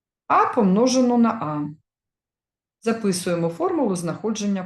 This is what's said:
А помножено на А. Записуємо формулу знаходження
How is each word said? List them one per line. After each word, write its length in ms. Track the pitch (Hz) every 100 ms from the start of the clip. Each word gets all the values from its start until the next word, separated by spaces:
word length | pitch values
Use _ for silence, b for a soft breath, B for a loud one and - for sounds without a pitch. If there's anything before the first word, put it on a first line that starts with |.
| _ _ -
А 180 | 330 427
помножено 640 | - 196 190 254 254 247 240
на 120 | 226
А. 400 | - 151 151 147 151 _ _ _ _ _ _ _ _ _ _
Записуємо 680 | 226 226 208 180 185 170 165
формулу 460 | 170 359 330 233 175
знаходження 680 | 165 147 214 214 202 196